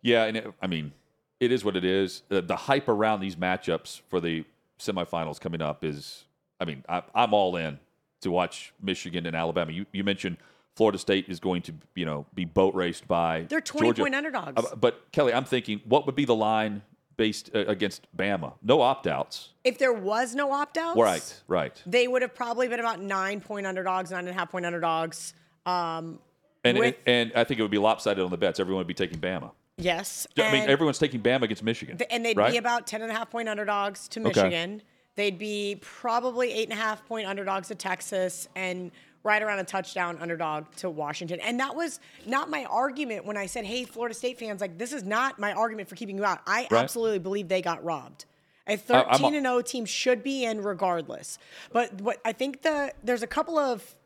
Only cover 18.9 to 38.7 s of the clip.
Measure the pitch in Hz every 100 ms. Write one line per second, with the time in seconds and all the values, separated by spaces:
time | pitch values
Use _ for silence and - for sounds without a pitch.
18.9 | 135 - 69 - - - _ 254 - 262
19.9 | 233 190 214 247 247 285 277 294 320 330
20.9 | 220 110 85 - - _ 90 69 - -
21.9 | 233 247 254 247 247 240 233 254 233 233
22.9 | 196 196 196 190 208 - 208 196 185 185
23.9 | 185 180 185 180 185 170 185 175 170 165
24.9 | 160 165 - - - _ _ - 180 170
25.9 | 165 165 156 _ _ _ _ 123 123 120
26.9 | 135 - 123 117 120 117 120 107 104 104
27.9 | 110 - 98 90 87 95 85 92 95 87
28.9 | 90 92 82 90 92 - - _ - 175
29.9 | 170 202 - - - 220 139 131 139 156
30.9 | 139 151 123 110 127 117 107 110 113 -
31.9 | 160 - 240 233 208 214 240 233 240 -
32.9 | 214 226 226 226 233 226 208 208 202 202
33.9 | 190 - - 220 196 190 170 175 214 _
34.9 | _ _ - 208 180 214 208 202 196 -
35.9 | - 247 233 247 240 247 220 226 214 220
36.9 | 214 - 226 196 196 196 196 175 202 190
37.9 | 185 - 190 185 - - - 185